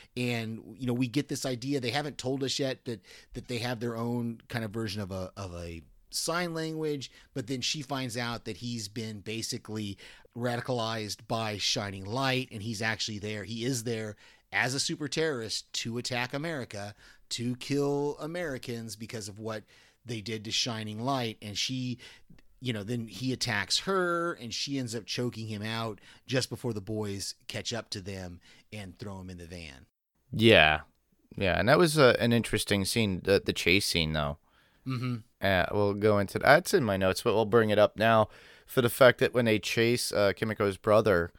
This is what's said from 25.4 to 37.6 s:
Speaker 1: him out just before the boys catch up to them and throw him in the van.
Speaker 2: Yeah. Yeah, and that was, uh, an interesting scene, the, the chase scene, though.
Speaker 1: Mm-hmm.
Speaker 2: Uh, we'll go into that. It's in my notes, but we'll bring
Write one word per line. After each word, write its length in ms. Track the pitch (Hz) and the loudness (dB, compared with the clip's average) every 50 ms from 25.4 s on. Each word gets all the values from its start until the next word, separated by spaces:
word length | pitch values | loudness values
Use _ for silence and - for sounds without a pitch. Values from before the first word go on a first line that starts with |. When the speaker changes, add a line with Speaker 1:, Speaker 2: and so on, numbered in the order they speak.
| 113 110 | -8 -8
Speaker 1:
him 140 | 110 104 | -8 -8
out 380 | 104 110 113 113 113 113 101 - - - - - _ | -6 -6 -4 -4 -6 -6 -8 -10 -16 -20 -20 -20 _
just 240 | - 127 131 - - | -2 -2 -2 -2 -2
before 220 | 120 - - 120 | -4 -6 -4 -4
the 80 | 107 104 | -4 -4
boys 540 | 95 107 110 107 107 101 98 98 92 - - _ _ - | -6 -6 -4 -4 -4 -4 -4 -6 -8 -8 -10 _ _ -10
catch 240 | - 110 95 - | -10 -8 -6 -6
up 180 | 117 113 - _ | -6 -6 -8 _
to 100 | - 104 | -10 -10
them 400 | 87 101 98 95 92 90 87 87 - - - - _ _ | -10 -10 -10 -10 -10 -12 -14 -16 -20 -20 -20 -20 _ _
and 260 | 107 104 98 92 90 - | -14 -14 -14 -14 -14 -12
throw 200 | - 101 95 95 | -12 -12 -10 -12
him 100 | 92 92 | -12 -12
in 80 | 92 87 | -14 -14
the 80 | 85 | -14
van. 400 | 82 90 87 82 73 67 64 - _ _ _ _ _ _ _ _ _ | -14 -14 -14 -14 -14 -16 -20 -20 _ _ _ _ _ _ _ _ _
Speaker 2:
Yeah. 480 | - 110 110 113 104 85 76 76 76 76 - - _ _ _ _ _ _ _ _ - | 2 6 8 10 12 12 10 10 6 4 -2 -8 _ _ _ _ _ _ _ _ -4
Yeah, 220 | - 101 90 82 85 | 0 2 2 2 4
and 100 | 92 117 | 4 6
that 100 | 151 175 | 6 6
was, 200 | 180 156 151 156 | 6 6 6 8
uh, 160 | 135 120 - - | 8 8 8 6
an 120 | 110 120 | 4 4
interesting 520 | 117 117 107 - 113 104 - - 104 98 95 | 4 2 2 0 0 -2 0 2 2 2 2
scene, 360 | - - 117 110 101 92 85 - | 0 0 2 2 2 0 0 2
the, 180 | 92 98 92 - | 4 4 4 4
the 80 | - | 2
chase 340 | 90 - - 87 90 101 - | -2 0 4 4 4 4 4
scene, 260 | - - 87 80 78 | 2 0 0 0 2
though. 260 | 78 78 73 71 73 - _ _ _ _ _ _ _ _ - | 0 0 -2 -2 -4 -8 _ _ _ _ _ _ _ _ -10
Speaker 1:
Mm-hmm. 300 | 131 131 117 127 123 120 113 113 _ _ - | -8 -6 -4 -4 -4 -6 -6 -10 _ _ -2
Speaker 2:
Uh, 260 | 98 98 95 90 - - | 0 2 4 4 2 2
we'll 220 | - 104 101 101 101 | 2 2 2 2 2
go 240 | 104 104 107 104 101 | 4 4 4 6 4
into 200 | 98 - - 107 | 2 0 -2 2
that. 200 | - 117 143 175 | 6 6 6 6
It's 160 | - - - | 6 2 2
in 100 | 185 123 | 2 2
my 120 | 104 98 | 2 2
notes, 260 | 95 95 92 92 - | 2 2 2 2 2
but 120 | - 117 98 | 0 2 2
we'll 100 | 110 113 | 2 4
bring 240 | 104 113 117 | 4 4 4